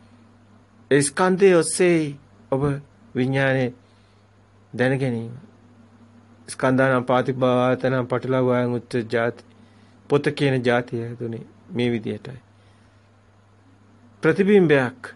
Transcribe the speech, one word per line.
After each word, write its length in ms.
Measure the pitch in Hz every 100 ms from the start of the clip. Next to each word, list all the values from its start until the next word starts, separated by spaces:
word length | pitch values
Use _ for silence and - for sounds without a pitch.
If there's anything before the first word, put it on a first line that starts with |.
| _ - _ _ _ - _ _ -
ඒ 120 | 139
ස්කන්ධය 520 | 143 - 185 185 196
ඔස්සේ 600 | 175 160 - 180 170 151 143 - - -
ඔබ 140 | 135 143 139 - _ -
විඥානයේ 640 | 131 127 135 135 131 127 - _ _ _ _ _ _ _ _ _
දැන 260 | 110 127 135
ගැනීම. 360 | 131 117 117 123 - - - - - - - - _ -
ස්කන්ධානම් 600 | - - 131 131 135 127
පාතිභාවාතනම් 1000 | 123 127 127 127 127 123 127 127 131 131 120
පටිලවයන් 680 | 123 127 131 127 123 123
උච්ච 180 | 120 - 127 113
ජාති. 360 | 117 117 - - - - - - - -
පොත 140 | 143 147
කියන 220 | 143 143 131
ජාතිය 380 | 120 120 123 117
හැදුනේ 440 | 117 120 120 113 - - -
මේ 220 | 120 120
විදිහටයි. 480 | 117 107 107 - - - _ _ _ _ _ _ _ _ _ _ _ _ _ _ _ - -
ප්‍රතිබිම්බයක් 800 | 160 160 190 208 165 143 123 - -